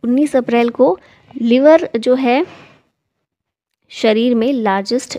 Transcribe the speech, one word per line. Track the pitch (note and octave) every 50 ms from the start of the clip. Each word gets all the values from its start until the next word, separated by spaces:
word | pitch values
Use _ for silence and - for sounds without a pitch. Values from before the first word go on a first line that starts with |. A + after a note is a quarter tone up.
| -
उन्नीस | A#3 B3 C4+ D4+ C#4+ -
अप्रैल | B3+ B3 B3+ A#3 A#3+ A#3 A#3+
को। | A#3 - B3 D#4+ F#4 - _ _ _ _ _ _ - C4
लिवर | A3+ A3+ A#3+ B3+ C#4 D4+ D#4+ E4 F4 - -
जो | A3+ A3+ B3+ B3+
है | C4 C4+ A#3+ B3 C#4+ F#4 - - - - - _ _ _ _ _ _ _ _ _ _ _ _ _ _ _ _ _ _ _ _ _ _ _ _
शरीर | - - - A3 G#3+ A3 A#3 B3+ A#3+
में | A3+ A3 C4
लार्जेस्ट | C#4+ B3 A3 G3 F#3+ G3 G3 G3+ A#3+ C4 - - -